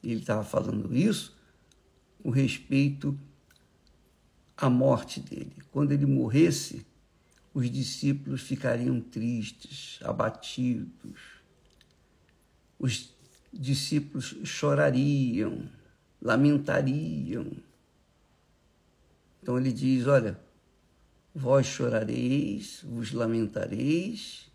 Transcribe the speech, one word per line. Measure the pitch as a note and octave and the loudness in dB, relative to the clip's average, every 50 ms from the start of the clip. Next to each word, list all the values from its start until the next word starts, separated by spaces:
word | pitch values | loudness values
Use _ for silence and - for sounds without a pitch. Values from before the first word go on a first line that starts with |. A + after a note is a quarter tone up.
| - | -4
Ele | A2+ A#2 A2 | -4 -6 -4
estava | - - A2 G#2+ G#2 | -2 -2 -2 -2 -2
falando | - - A2 G2 - - G#2 G2+ G2+ - | 0 -2 -2 0 0 -2 -4 -2 0 0
isso | B2 F3+ A3 G#3 - - - - _ _ _ _ _ _ _ _ _ _ _ _ _ _ _ _ _ | 2 4 4 2 0 -4 -10 -18 _ _ _ _ _ _ _ _ _ _ _ _ _ _ _ _ _
com | - D#3 | -4 0
respeito | A#2 C3 C3+ B2 - - - - C3+ C3+ C#3+ C#3+ C#3+ - - C#3+ C#3 - - - - _ _ _ _ _ _ _ _ _ _ _ _ _ _ _ _ _ _ _ _ _ _ _ _ - | 2 2 2 2 0 -4 -6 0 2 4 4 4 0 0 -4 -4 -4 -4 -8 -18 -20 _ _ _ _ _ _ _ _ _ _ _ _ _ _ _ _ _ _ _ _ _ _ _ _ -2
à | - C3+ | 2 4
morte | B2 B2 C3 C#3 B2 A#2 - - - - | 4 6 6 4 4 2 0 -6 -12 -12
dele. | C#3 - - - - - - - - _ | -10 -10 -10 -10 -10 -12 -14 -20 -20 _
Quando | _ C3+ D3 C#3+ | _ 0 2 2
ele | C#3+ C#3+ C#3+ | 4 4 4
morresse, | C#3 C3+ C3+ B2 A2+ G#2+ C#3+ E3 F3 D3 - - - - - - _ _ _ _ _ _ _ _ _ _ _ _ _ _ | 4 4 2 2 2 6 6 6 6 4 0 -4 -8 -10 -14 -16 _ _ _ _ _ _ _ _ _ _ _ _ _ _
os | C#3+ B2 B2 | -2 -2 0
discípulos | A#2+ C3+ C3 - - - - C#3+ C#3+ C#3 C#3 C3+ C3+ B2+ | 0 -2 -4 -4 -4 -2 0 0 0 0 -2 -6 -8 -8
ficariam | - - C3+ C3 - B2+ A#2+ A#2+ B2 B2+ C3 A#2+ | -6 -6 -6 -4 -2 -2 0 0 0 0 0 -2
tristes, | - - - A2+ A2 A#2 A#2+ A#2 G#2+ G#2 - _ - - C#3 - - - - - - | -2 -6 -8 -4 -2 -2 -2 -2 -4 -6 -10 _ -20 -18 -16 -16 -16 -16 -16 -10 -6
abatidos. | - - - A2 A2 - - - - - - B2+ B2 A#2+ - G2+ - - - _ - - - - - - - _ _ _ _ _ _ _ _ _ _ _ _ _ _ _ _ _ _ _ _ _ _ _ _ _ _ _ _ | -6 -2 0 -2 -2 -2 -6 -14 -12 -6 -2 -2 -2 -2 -2 -4 -10 -14 -18 _ -18 -18 -18 -20 -20 -20 -20 _ _ _ _ _ _ _ _ _ _ _ _ _ _ _ _ _ _ _ _ _ _ _ _ _ _ _ _
Os | - C3 G#2 - - - _ _ - _ _ _ _ _ - | -4 -4 -4 -4 -8 -14 _ _ -20 _ _ _ _ _ -14
discípulos | G#3 C#3 C3 C#3 C3+ - - D3+ D3 C#3+ - - C#3+ - - - - - | -10 -4 -2 -2 -2 -2 -2 -2 -2 -2 -2 -8 -8 -8 -8 -10 -10 -10
chorariam, | - - - - D3 C#3+ C#3+ D3 C#3+ C3 B2+ C#3 C#3+ C#3+ C#3 C3+ B2 A2+ F2+ G#2+ E2+ - - - - - - - - _ _ _ _ _ _ | -10 -6 -2 0 0 2 4 2 4 4 2 2 2 2 2 2 0 0 0 -2 -2 -4 -6 -10 -12 -14 -18 -20 -20 _ _ _ _ _ _
lamentariam. | - A#2+ A#2 B2+ C#3 D3 D3 C#3+ C#3+ - - - - C3 C3+ D3+ D#3+ E3 D#3 D3 C3+ - G2+ A#2 - - - - - _ _ _ _ _ _ _ _ _ _ _ _ _ _ _ _ _ _ _ _ _ _ _ _ _ _ _ _ _ _ _ _ _ _ _ | 0 2 4 6 6 6 6 4 2 2 0 2 2 2 0 0 -2 -2 -4 -4 -4 -4 -4 -6 -6 -8 -10 -12 -16 _ _ _ _ _ _ _ _ _ _ _ _ _ _ _ _ _ _ _ _ _ _ _ _ _ _ _ _ _ _ _ _ _ _ _
Então | - - B2 B2+ | -6 -4 -2 0
ele | C3 C3 | 0 0
diz, | A#2+ - C3+ C3 C3 B2+ A#2+ C3+ | -2 0 2 2 2 2 4 6
"Olha, | C#3+ C3+ A2+ G#2 F#2 - - _ _ _ _ _ _ _ _ _ _ _ _ _ _ _ _ _ _ | 6 6 6 4 -4 -6 -12 _ _ _ _ _ _ _ _ _ _ _ _ _ _ _ _ _ _
vós | D#3+ C3 B2 C3+ C#3 C3 - | -6 2 4 6 6 6 4
chorareis, | - - B2+ A#2+ A#2 A2 A2 G#2+ A#2+ B2 A#2+ B2 C3 C#3+ - - G3+ G#3+ G#3 - - - - | -2 -2 -2 0 2 0 0 0 -2 -2 0 2 2 2 0 0 -4 -6 -8 -10 -16 -16 -12
vos | C3+ A2+ A#2 A2+ G#2+ | -10 -8 -6 -6 -6
lamentareis | C3+ A#2+ A#2 A2+ A2+ A2+ A2+ G#2 G#2+ G#2 F#2 - - A2 B2 C#3 D#3 E3+ F#3 G3+ A#3 G#3 - - - - - - _ | -4 -2 0 0 2 0 0 -2 -2 -4 -4 -4 -4 -2 0 2 2 0 0 -2 -6 -8 -12 -14 -16 -18 -20 -20 _